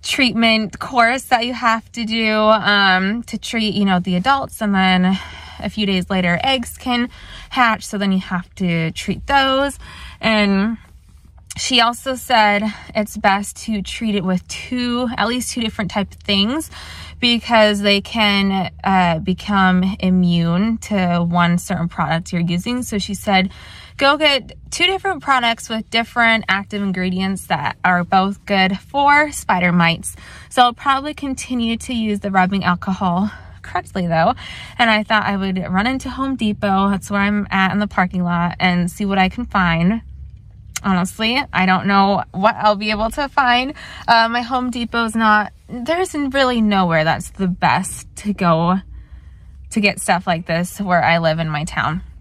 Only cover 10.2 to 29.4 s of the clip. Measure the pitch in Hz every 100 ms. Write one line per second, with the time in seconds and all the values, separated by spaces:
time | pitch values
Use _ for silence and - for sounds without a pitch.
10.2 | 226 214 202 196 208 226 - - _ -
11.2 | - - - - - 240 233 240 269 254
12.2 | - 240 214 208 214 208 - - 208 208
13.2 | 208 196 202 - - 208 185 - 220 202
14.2 | 185 185 - - - 247 247 240 247 247
15.2 | 208 247 - - 220 - 185 214 190 -
16.2 | - 202 202 294 311 - - - - -
17.2 | 240 233 - 233 214 208 202 202 196 233
18.2 | 208 196 196 190 185 - 202 190 175 160
19.2 | 196 180 - 202 185 185 185 202 185 185
20.2 | 180 170 165 170 220 226 - 208 180 175
21.2 | 175 175 175 175 - 185 170 - 151 160
22.2 | 170 175 170 175 220 247 240 214 202 196
23.2 | - 190 190 - - - - - 277 285
24.2 | 302 277 - - - - 359 381 392 339
25.2 | 277 269 233 226 - 226 214 226 233 -
26.2 | 226 226 220 190 196 208 196 185 185 185
27.2 | 190 190 - 170 143 - 180 180 175 196
28.2 | 190 202 - 202 190 196 - 277 285 285
29.2 | 302 285